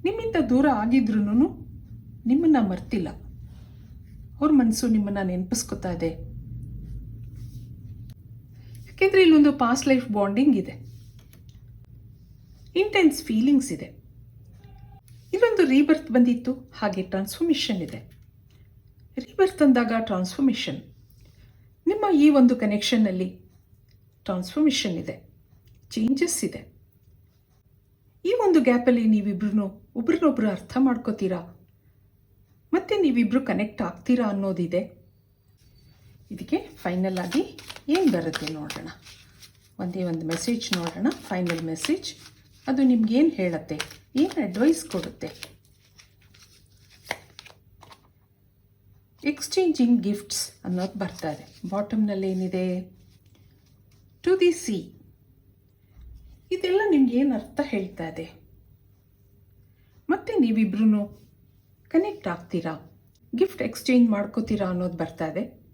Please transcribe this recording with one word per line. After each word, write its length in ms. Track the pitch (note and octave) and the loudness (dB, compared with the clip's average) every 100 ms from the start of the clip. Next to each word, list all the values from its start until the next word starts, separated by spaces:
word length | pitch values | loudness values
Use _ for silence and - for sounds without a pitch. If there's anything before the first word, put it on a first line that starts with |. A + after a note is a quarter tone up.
ನಿಮ್ಮಿಂದ 320 | F4 A4+ A4+ F#4+ A#3 | -4 -4 -2 -2 2
ದೂರ 180 | B3 C#4+ | 2 4
ಆಗಿದ್ರೂನು 840 | A3+ A3+ C4 G#3+ G#3+ G#3 A3+ E4+ - - - - - - - A3+ | 2 2 2 2 0 2 2 2 -2 -16 -18 -18 -20 -20 -8 0
ನಿಮ್ಮನ್ನ 300 | C#4 E4 C#4+ | 4 4 4
ಮರ್ತಿಲ್ಲ. 480 | G3+ F3+ - A3 D#3+ - - - - - - - - - - - - - | 2 -2 -4 -4 -4 -10 -16 -16 -18 -18 -20 -20 -20 -20 -20 -20 -20 -2
ಅವ್ರ 120 | D4+ | 4
ಮನಸ್ಸು 360 | D4 A3+ A3 B3 | 4 4 2 2
ನಿಮ್ಮನ್ನ 300 | G#3+ G3+ G3+ | 2 0 -2
ನೆನಪಿಸ್ಕೊತಾ 720 | F#3+ F3+ F3+ A#3 - - F#3 | -2 -4 -4 -6 -6 -8 -6
ಇದೆ. 160 | E3+ E3 - - - - - - - - - - - - - - - - - - - - - - - - - - - - | -4 -4 -6 -12 -14 -12 -12 -12 -12 -12 -12 -14 -16 -16 -14 -14 -14 -16 -18 -18 -18 -18 -20 -20 -20 -20 -20 -20 -20 -20
ಯಾಕೆಂದ್ರೆ 360 | - F#4+ F#4+ | 0 4 6
ಇಲ್ಲೊಂದು 300 | F4 D#4 D4 | 8 8 8
ಪಾಸ್ಟ್ 360 | C#4 A#3+ C4 C#4 | 4 0 2 4
ಲೈಫ್ 240 | C4 A#3+ | 2 2
ಬಾಂಡಿಂಗ್ 440 | G#3 G3 G3+ C#4+ G#3 | 0 0 4 4 4
ಇದೆ, 160 | - - - - - - - - - - - - - - - - - - - - - F4 | 0 -12 -18 -20 -20 -20 -20 -20 -20 -20 -20 -20 -20 -20 -20 -20 -20 -20 -20 -20 -6 -2
ಇಂಟೆನ್ಸ್ 480 | G#4 G4+ D#4+ C4+ | 0 4 4 2
ಫೀಲಿಂಗ್ಸ್ 480 | - A3 B3+ C#4 - | -2 2 4 4 2
ಇದೆ. 260 | D#3 - - - - - - - - - - - - - - - | -8 -10 -16 -20 -20 -20 -20 -20 -20 -20 -20 -20 -20 -20 -20 -8
ಇಲ್ಲೊಂದು 320 | F#4+ A#4 G4+ | 2 2 4
ರೀಬರ್ತ್ 460 | D4 C4 D4 D4+ - | 4 4 4 2 2
ಬಂದಿತ್ತು, 600 | A#3+ B3 A#3+ B3 C4 - | 4 4 2 -2 -6 -10
ಹಾಗೆ 280 | - G#3 F#3+ | -6 -4 -4
ಟ್ರಾನ್ಸ್‌ಫಾರ್ಮೇಷನ್ 800 | F#3 F#3+ G3 - E4+ C#4+ - G3 | -4 -4 -6 -4 0 0 -2 -4
ಇದೆ. 160 | D#3 A2 - - - _ _ - - - _ _ - - | -6 -10 -16 -20 -20 _ _ -20 -20 -20 _ _ -14 -14
ರೀಬರ್ತ್ 440 | A#3+ - F#4+ - | -10 0 0 6
ಅಂದಾಗ 300 | C#4+ A#3+ A3 A3+ | 6 6 2 -2
ಟ್ರಾನ್ಸ್‌ಫಾರ್ಮೇಷನ್. 840 | A3 F#3 F#3 - C4+ G#3+ - C#3 - - _ - - - - _ _ _ D#4+ | -2 -2 -4 0 0 0 -6 -8 -12 -20 _ -20 -20 -20 -20 _ _ _ -2
ನಿಮ್ಮ 200 | G#4+ G#4 | 0 2
ಈ 140 | D#4 D4+ | 6 6
ಒಂದು 280 | C#4+ B3 A#3+ | 8 6 6
ಕನೆಕ್ಷನ್ನಲ್ಲಿ 840 | G#3 G#3 - A#3+ G#3 F#3 F#3 - - _ _ _ _ _ _ _ | 0 0 0 2 2 0 -6 -8 -20 _ _ _ _ _ _ _
ಟ್ರಾನ್ಸ್‌ಫಾರ್ಮೇಷನ್ 760 | - F#3 F#3 D4+ D4+ - G3+ E3 | -8 -6 -4 2 2 2 -2 -6
ಇದೆ, 300 | - - - _ _ _ _ - _ | -8 -14 -20 _ _ _ _ -20 _
ಚೇಂಜಸ್ 540 | - A3 C4+ F4 - | -2 0 0 0 -2
ಇದೆ. 340 | G3+ - - _ _ _ _ _ _ _ _ _ _ _ _ _ _ _ | -4 -8 -18 _ _ _ _ _ _ _ _ _ _ _ _ _ _ _
ಈ 120 | F4 A#4+ | -4 0
ಒಂದು 200 | G4+ D#4+ | 4 4
ಗ್ಯಾಪಲ್ಲಿ 440 | B3 A#3+ B3+ A#3 | 4 4 2 2
ನೀವಿಬ್ರು 840 | A3 G#3+ G3 F3+ G#3 G#3 G3 - - | 4 2 0 -4 -2 -2 -2 -8 -12
ಒಬ್ರನ್ನೊಬ್ರು 560 | - A#3 E4+ D#4 B3 G#3+ | -4 -2 2 2 2 -2
ಅರ್ಥ 260 | F#3+ - B3+ | -2 -6 0
ಮಾಡ್ಕೋತೀರಾ, 880 | C4+ A#3 - G#3+ F#3+ F3+ F3 - _ _ _ _ _ _ _ _ _ _ _ | 2 2 -4 -4 -4 -4 -10 -20 _ _ _ _ _ _ _ _ _ _ _
ಮತ್ತೆ 260 | F4+ - G#4 | -4 -2 0
ನೀವಿಬ್ರು 420 | D#4+ A#3+ G#3+ B3 | 2 2 2 0
ಕನೆಕ್ಟ್ 420 | C4+ F#3+ G#3+ - | -2 -4 -4 -6
ಆಗ್ತೀರಾ 440 | F3 - - B3 A3 | -8 -6 -2 0 0
ಅನ್ನೋದಿದೆ. 840 | G3 G3 F3+ E3+ F3 A3 - _ _ _ _ _ _ _ _ _ _ - - _ | -2 -4 -4 -2 -2 -4 -14 _ _ _ _ _ _ _ _ _ _ -20 -20 _
ಇದಕ್ಕೆ 280 | G#3 - E4 | -16 -6 -6
ಫೈನಲ್ 600 | - - F#3 F3+ F#3+ F#3 | -6 -8 -4 -2 -2 -2
ಆಗಿ 400 | F3+ C4 - - - - - | -2 -2 -4 -10 -18 -14 -2
ಏನ್ 240 | E4+ E4+ | 0 2
ಬರುತ್ತೆ 400 | F3+ D#3+ D3+ D3+ | 0 -4 -8 -10
ನೋಡೋಣ. 360 | D#3 D3+ - D#3+ - - - - _ - _ _ - | -10 -12 -12 -14 -18 -20 -20 -20 _ -20 _ _ -10
ಒಂದೇ 260 | F#3 F#3 | -8 -6
ಒಂದು 220 | F3+ E3 D#3+ | -6 -6 -6
ಮೆಸೇಜ್ 500 | E3 - A#3 - F3+ | -4 -4 -4 -4 -4
ನೋಡೋಣ, 300 | E3 F3 A#3+ | -4 -2 -4
ಫೈನಲ್ 520 | - - F#3 F3 E3 | -4 -8 -4 -4 -4
ಮೆಸೇಜ್. 520 | E3 D#3+ - F#4 - - - _ _ _ - | -6 -6 -4 -4 -6 -16 -20 _ _ _ -4
ಅದು 140 | C4 | 2
ನಿಮ್ಗೇನ್ 500 | C4 A#3+ A3 A#3+ D#4+ | 2 2 2 4 2
ಹೇಳತ್ತೆ, 460 | B3+ F3+ D#3+ - D3+ - - _ B3+ | 2 -4 -4 -8 -10 -12 -16 _ -2
ಏನ್ 140 | F4+ | -2
ಅಡ್ವೈಸ್ 540 | - G3+ F#3+ C#4 D#4+ | -2 -4 2 2 2
ಕೊಡುತ್ತೆ? 460 | - F3+ - - - - - _ _ _ _ _ _ _ _ _ - _ _ _ _ _ - - - - - - _ _ - - _ _ _ _ _ _ _ _ _ _ _ _ | -4 -6 -8 -12 -14 -14 -20 _ _ _ _ _ _ _ _ _ -20 _ _ _ _ _ -14 -14 -14 -20 -20 -20 _ _ -20 -20 _ _ _ _ _ _ _ _ _ _ _ _
ಎಕ್ಸ್‌ಚೇಂಜಿಂಗ್ 800 | C#4+ D4 - F#4+ F4+ D4+ A#3+ A#3 | -6 -6 -4 0 0 2 4 4
ಗಿಫ್ಟ್ಸ್ 500 | F#3+ G3+ - - - _ | 2 -4 -6 -8 -8 _
ಅನ್ನೋದು 340 | F#3 F3+ F#3+ G3+ | -6 -4 -4 -6
ಬರ್ತಾ 340 | F3+ - D#3+ | -8 -8 -8
ಇದೆ. 280 | D3 - - F3+ | -10 -14 -14 -8
ಬಾಟಮ್‌ನಲ್ಲಿ 600 | G3 G#3 A3 G#3 G3 F#3+ | -6 -4 0 0 0 -2
ಏನಿದೆ? 500 | F#3 F#3 F#3 F#3 F3+ F#3 - - _ _ _ _ _ _ _ _ _ _ _ | -2 -2 -2 -2 -4 -8 -20 -20 _ _ _ _ _ _ _ _ _ _ _
To 80 | F4 | 0
the 240 | F#4+ F4+ E4 - | 4 4 2 -4
sea. 260 | F#3+ - - - _ _ _ _ _ _ _ _ - - - - - _ | -6 -6 -20 -20 _ _ _ _ _ _ _ _ -20 -20 -20 -20 -20 _
ಇದೆಲ್ಲ 280 | F#4 F#4 F#4+ G#4 | -4 0 2 4
ನಿಮ್ಗೆ 280 | D4+ B3+ A#3+ | 4 4 4
ಏನ್ 140 | C#4+ | 2
ಅರ್ಥ 280 | A#3 - - | -2 -6 -6
ಹೇಳ್ತಾ 460 | C#4+ G3+ F#3 - D#3+ | -4 -4 -6 -8 -10
ಇದೆ? 400 | D#3+ E3 - _ - _ _ _ _ _ _ _ _ _ _ _ _ _ _ - | -10 -14 -16 _ -20 _ _ _ _ _ _ _ _ _ _ _ _ _ _ -4
ಮತ್ತೆ 220 | G4 - | -4 0
ನೀವಿಬ್ರು 960 | A4 A#3 A3 G#3 G3 A3 G#3 G3+ - _ _ _ _ _ _ _ | 2 2 2 0 2 2 2 -2 -12 _ _ _ _ _ _ _
ಕನೆಕ್ಟ್ 400 | D#4+ G#4 - F#3+ | 0 0 -6 -8
ಆಗ್ತೀರಾ, 760 | E3+ - F3 E3 D#3 - _ _ _ _ A#3+ | -8 -6 -6 -6 -10 -14 _ _ _ _ -2
ಗಿಫ್ಟ್ 260 | F#4+ - | -2 -2
ಎಕ್ಸ್‌ಚೇಂಜ್ 480 | A3+ - - B3 A#3 | -6 -4 2 4 4
ಮಾಡ್ಕೋತೀರಾ 560 | G3+ G3+ - G#3+ G#3 F#3 | 2 -2 -6 -4 -2 -2
ಅನ್ನೋದು 300 | F3+ F3+ E3+ | -2 -4 -6
ಬರ್ತಾ 300 | D#3+ - D#3+ | -8 -6 -6
ಇದೆ. 140 | F3 A#3+ - - | -6 -8 -12 -20